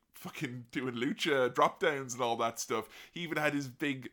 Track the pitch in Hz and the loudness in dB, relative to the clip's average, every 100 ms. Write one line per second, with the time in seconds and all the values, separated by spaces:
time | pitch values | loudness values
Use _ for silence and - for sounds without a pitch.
0 | _ - 185 - 135 123 120 143 127 117 | _ -16 -14 -6 -6 -6 -8 -4 -4 -2
1 | 135 - 160 139 123 127 156 - 175 139 | -2 0 2 4 4 6 4 4 0 0
2 | 131 123 120 117 117 - - 113 - - | -4 -2 0 2 0 0 -2 -2 -2 -14
3 | - 165 170 151 151 143 135 120 143 135 | -14 -8 -4 0 2 2 -2 -2 -2 -2
4 | 117 | -8